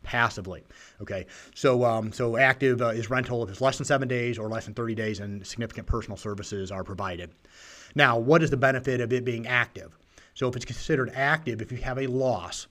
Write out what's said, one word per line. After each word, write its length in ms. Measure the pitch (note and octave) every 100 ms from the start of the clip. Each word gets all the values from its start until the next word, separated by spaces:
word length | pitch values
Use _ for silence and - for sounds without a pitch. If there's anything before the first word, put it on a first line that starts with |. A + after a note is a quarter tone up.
passively. 600 | - B2 A#2+ - F#2 E2+ - - - _
Okay, 240 | G#2 G2 F#2 - - -
so, 300 | C#3+ B2 A#2+
um, 260 | A2+ A2
so 240 | - A#2+ A2+
active, 460 | C3 C3 C3+ A#2+
uh, 60 | A#2+
is 220 | A2+ G#2
rental 340 | B2+ B2+ B2
if 60 | G#2+
it's 120 | G2
less 160 | C3 C3
than 80 | C#3+
seven 240 | C#3 C3
days 280 | B2+ A#2+ A2
or 120 | A2
less 160 | A2 G#2+
than 80 |
thirty 200 | G#2+ A#2
days, 280 | A2+ A2 G2+
and 260 | G2+ G2+ F#2+
significant 400 | - A#2 - -
personal 300 | A#2+ G#2 G2
services 520 | G#2+ G2+ G2+ G#2 F#2+
are 140 | G2
provided. 480 | F2+ F#2 G2 F2 E2+ _ _ - - - - -
Now, 220 | C#3+ A#2
what 260 | A#2 E3
is 60 | D#3+
the 80 | C3
benefit 420 | C3 C3 B2+ B2+
of 140 | A#2
it 100 | B2+
being 240 | B2 A#2 A2+
active? 500 | B2 A#2+ - - _ _ - -
So 160 | - B2+
if 80 | B2
it's 80 | -
considered 480 | A#2 - D#3 B2 -
active, 460 | C#3 D#3+ D3 A2
if 100 | C#3
you 60 | B2
have 200 | C3 B2+
a 100 | C3+
loss 600 | B2+ C3 G#2+ F2 - -